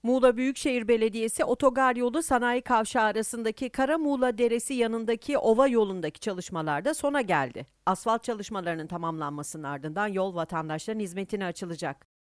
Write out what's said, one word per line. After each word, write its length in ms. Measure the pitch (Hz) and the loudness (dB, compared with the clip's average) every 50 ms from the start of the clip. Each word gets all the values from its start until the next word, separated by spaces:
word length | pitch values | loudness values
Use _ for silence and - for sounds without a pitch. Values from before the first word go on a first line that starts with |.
| - 233 | 0 2
Muğla 260 | 247 262 240 254 240 226 | 2 6 6 6 4 4
Büyükşehir 500 | 254 269 269 - - 302 254 247 226 214 | 0 -2 -2 0 -2 0 0 0 2 2
Belediyesi 560 | 240 226 220 226 196 226 226 226 - - 320 | 2 2 2 0 0 -2 -4 -4 0 0 0
otogar 520 | - 247 - - 262 247 254 262 262 247 | 0 2 4 4 4 4 4 2 2 2
yolu 280 | 240 247 240 233 320 330 | 2 0 0 0 -2 0
Sanayi 380 | - 277 247 233 240 240 247 | 2 2 2 2 2 0 0
Kavşağı 420 | 247 - 254 220 220 - - 254 220 | 0 2 2 2 2 2 2 2 2
arasındaki 680 | 214 202 220 220 - - 233 226 220 214 - 269 247 | 2 2 0 -2 -4 -4 -4 -4 -4 -4 -2 -6 -6
Kara 280 | - - 262 269 311 330 | 0 0 0 2 2 0
Muğla 400 | 311 285 285 254 254 254 240 208 | 2 0 2 2 2 0 2 2
Deresi 360 | 240 233 226 240 233 - 277 | 2 2 2 0 0 -2 0
yanındaki 640 | 247 233 226 226 233 226 220 233 226 - - 285 - | 0 2 2 0 -2 0 -2 -2 -2 -2 0 0 2
ova 300 | - 226 226 220 269 269 | 4 4 6 6 6 6
yolundaki 520 | 240 233 214 196 190 185 165 151 - - | 6 4 2 2 0 -4 -4 -6 -6 -6
çalışmalarda 760 | - 214 196 180 180 - 180 165 156 156 147 143 180 269 311 | -6 -6 -6 -6 -8 -6 -4 -4 -2 0 -2 0 0 -2 -2
sona 280 | - - 285 285 294 | 0 -2 0 0 0
geldi. 440 | 247 185 175 151 135 127 - - 135 _ _ _ _ | 0 2 2 2 2 0 -4 -12 -14 _ _ _ _
Asfalt 380 | - 190 - - 226 226 233 - | 0 0 0 2 0 0 0 0
çalışmalarının 640 | - 233 214 202 - 220 196 180 170 165 160 156 156 | -4 -6 -6 -6 -8 -8 -4 -4 -4 -4 -4 -6 -8
tamamlanmasının 760 | 180 175 170 165 160 160 156 143 147 147 147 - - 156 151 | -6 -4 -4 -4 -4 -4 -6 -6 -6 -8 -10 -10 -10 -8 -8
ardından 440 | 139 143 139 135 156 151 190 208 214 | -8 -8 -6 -8 -6 -4 -4 -4 -2
yol 280 | 196 190 190 196 180 | 0 -2 -2 -2 -2
vatandaşların 640 | 170 160 - - 160 160 156 156 160 - - 220 220 | -4 -6 -4 -4 -6 -4 -4 -6 -6 -6 -6 -4 -4
hizmetine 460 | 214 180 170 190 196 - - 202 196 | -4 -6 -4 -8 -6 -4 -4 -4 -4
açılacak. 680 | 180 170 - 196 175 165 151 - 147 - _ _ _ _ _ | -4 -6 -6 -8 -8 -8 -6 -6 -6 -6 _ _ _ _ _